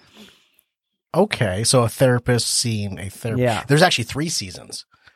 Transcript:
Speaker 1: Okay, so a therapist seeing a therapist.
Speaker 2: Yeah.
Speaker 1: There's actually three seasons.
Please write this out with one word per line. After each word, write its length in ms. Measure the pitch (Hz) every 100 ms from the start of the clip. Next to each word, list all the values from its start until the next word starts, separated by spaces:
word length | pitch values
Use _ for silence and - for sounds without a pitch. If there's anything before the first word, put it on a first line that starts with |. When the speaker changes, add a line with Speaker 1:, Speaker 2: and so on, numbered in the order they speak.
| _ - 208 _ _ _ _ _ _ _ _
Speaker 1:
Okay, 480 | 151 208 - 104 92
so 180 | 117 131
a 60 | 117
therapist 580 | - 131 123 - 120 -
seeing 500 | - 120 107 101 95
a 120 | 98
therapist. 320 | - 117 123
Speaker 2:
Yeah. 220 | 123 107 117
Speaker 1:
There's 140 | 147
actually 220 | 175 -
three 260 | 117 135 165
seasons. 560 | - 95 80 55 - - _ _